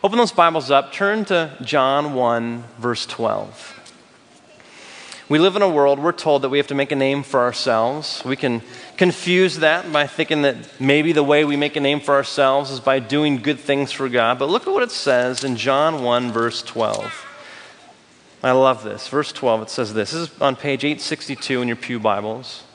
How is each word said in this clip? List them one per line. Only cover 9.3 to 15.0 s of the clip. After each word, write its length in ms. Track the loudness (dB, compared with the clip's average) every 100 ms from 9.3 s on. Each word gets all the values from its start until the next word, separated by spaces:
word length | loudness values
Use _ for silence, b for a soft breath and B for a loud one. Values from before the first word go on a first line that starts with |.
| 4 4 4
that 320 | 2 2 0
by 140 | 0 0
thinking 380 | -2 0 2
that 140 | 2 0 -10 -4
maybe 340 | 2 4 4
the 100 | 2
way 220 | 4 4 4
we 100 | 0
make 200 | -2 0
a 20 |
name 220 | 0 0
for 120 | 2
ourselves 560 | 2 2 2 2 2 -2
is 100 | -4
by 200 | 0 0
doing 380 | 0 0 2 0
good 220 | -2 -4
things 320 | 0 0 0
for 160 | -4 -2
God. 300 | 2 2 2
But 120 | 0
look 180 | -2 0
at 60 |
what 100 | -2
it 80 | -2
says 520 | -2